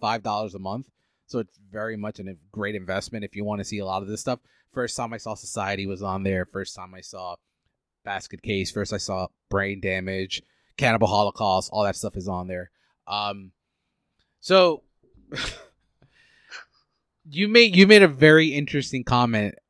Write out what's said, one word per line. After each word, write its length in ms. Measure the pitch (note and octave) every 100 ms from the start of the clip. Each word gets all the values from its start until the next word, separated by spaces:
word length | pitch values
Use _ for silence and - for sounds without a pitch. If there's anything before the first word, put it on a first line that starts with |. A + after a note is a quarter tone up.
five 220 | - A2+
dollars 300 | G#2+ G#2 G#2+ F#2+
a 40 |
month, 300 | F#2+ A2+ C3+ _ _ _ _
so 140 | B2
it's 180 | A2 _ G2+
very 240 | G#2+ A2 A2
much 240 | G#2 A2
an, 80 | G2
a 60 | F2 G2
great 240 | G#2+ G2+ G#2
investment 480 | F#2 F#2+ - A2
if 100 | G2+ G2+
you 100 | G#2
wanna 180 | G#2
see 160 | - G#2
a 60 | F#2+
lot 160 | F#2+
of 60 | G2
this 100 | G#2+
stuff. 180 | - B2 _ _ _
First 240 | - A#2+ -
time 160 | A#2
I 40 | A2+
saw 160 | A2+
Society 540 | G#2 - G#2+ G2 G2 G2
was 160 | F#2
on 200 | G2 F#2+
there. 220 | G2 F#2+ F2+
First 300 | G2 F#2+ -
time 180 | F#2
I 80 | F#2
saw 360 | - F#2+ F2+ F2 _ _ _ _ _ _
Basket 380 | - G2 - F#2+
Case. 280 | - G2 F#2
First 200 | G#2 G2+
I 40 | G2+
saw 300 | - F#2 F2+ _ -
Brain 300 | G2 G2 G2
Damage, 640 | F#2+ F#2+ F#2 F#2+ F#2+ - - _ _ -
Cannibal 320 | C3+ A2+ G#2+
Holocaust. 640 | G#2 G#2 - G2+ F#2+ -
All 120 | G#2+ G2+
that 100 | F#2
stuff 220 | G#2 -
is 100 | F#2
on 200 | F2+ F#2
there. 220 | F2+ F2+ _ _ _ -
Um, 440 | G#2 G#2 G2+ F#2+ _ _ _ _ _ _ _ _ _
so 420 | - F#3 F3+ D3 _ _ _ _ -
<laughs> 60 | - - - - _ _ _ _ _ _ _ _ - - _ _ _ _ _ D#3
you 180 | C#3+ G#3
made, 280 | A#3 A#3 F3+
you 120 | F#3+
made 160 | G#3+
a 40 | F#3
very 400 | C3+ D#3 D#3 D#3+
interesting 540 | C#3+ D3 D3 B2+ C3+
comment, 520 | - B2 A#2+ A2+ G#2 -